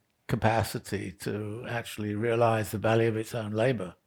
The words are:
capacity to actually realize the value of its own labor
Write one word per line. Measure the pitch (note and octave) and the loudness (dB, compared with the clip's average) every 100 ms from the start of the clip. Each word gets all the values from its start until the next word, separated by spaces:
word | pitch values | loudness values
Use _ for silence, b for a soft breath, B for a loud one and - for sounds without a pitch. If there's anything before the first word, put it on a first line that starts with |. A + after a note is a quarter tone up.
| _ _ - | _ _ -4
capacity | A#2 A2 A2+ G2+ A#2+ - G2 G2+ E2+ | 0 2 2 0 -4 -6 -6 -6 -8
to | - G#2 G#2+ G#2+ - | -6 -4 -6 -8 -8
actually | A#2 A2 - G#2 | -8 -8 -6 -4
realize | G#2 A#2 A#2 A#2 A2 G#2 | -2 0 4 4 4 0
the | G2 | 0
value | A2 A2+ A2+ | 2 4 4
of | A2 | 0
its | A2+ | -4
own | A#2+ G#2+ | -6 -4
labor | G#2+ B2 A#2 F2+ - | 2 2 0 -4 -12